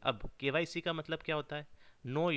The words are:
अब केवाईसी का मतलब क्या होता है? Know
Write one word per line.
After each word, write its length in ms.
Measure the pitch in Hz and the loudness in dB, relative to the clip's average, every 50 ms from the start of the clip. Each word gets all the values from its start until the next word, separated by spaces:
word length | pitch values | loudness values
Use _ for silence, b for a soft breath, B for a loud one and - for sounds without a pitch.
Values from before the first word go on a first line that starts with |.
अब 280 | - 135 120 98 - - - - | 0 0 0 0 -2 -6 -4 -2
केवाईसी 400 | 135 139 131 160 170 - - 175 | 0 2 2 2 2 0 -2 -4
का 120 | - 170 | -2 -2
मतलब 300 | 165 160 147 - 160 160 | -2 -2 -2 -4 -4 -4
क्या 140 | - - 156 | -2 0 -2
होता 200 | 151 147 - 147 | -2 -2 -4 -6
है? 100 | 147 151 - - b b b b b b | -8 -8 -10 -16 b b b b b b
Know 240 | 120 131 151 170 175 156 | -2 2 4 4 4 6